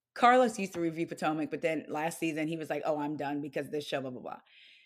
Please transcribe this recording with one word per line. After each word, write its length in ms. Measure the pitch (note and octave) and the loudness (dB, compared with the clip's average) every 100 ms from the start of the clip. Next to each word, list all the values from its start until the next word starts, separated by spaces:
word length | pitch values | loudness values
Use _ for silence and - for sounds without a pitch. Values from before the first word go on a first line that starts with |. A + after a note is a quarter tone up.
| _ | _
Carlos 440 | - A#3+ B3+ B3 A3+ | 4 8 8 6 2
used 160 | G3 | -4
to 60 | F3 | -2
review 260 | E3+ D#3+ E3 | -2 -2 -4
Potomac, 440 | E3 E3 D#3 D3 | -2 0 0 -2
but 120 | D3+ | -2
then 240 | D#3+ D#3 - | 0 -2 -4
last 300 | D3+ D#3+ E3+ | -4 -4 -2
season 280 | E3 D3+ D#3 | -2 -2 -2
he 80 | E3 | -4
was 120 | D3+ | -4
like, 120 | D3+ - | -2 0
"Oh, 120 | D3 | 0
I'm 160 | D3 D3+ | -2 -4
done 240 | C#3+ C#3+ | -4 -4
because 280 | D3 D#3 C3+ | -4 -6 -4
this 160 | D3 D3 | -4 -4
show, 140 | C#3+ | -4
blah, 100 | C3 | -6
blah, 120 | B2 | -8
blah." 180 | - - - - - - | -10 -12 -16 -20 -20 -20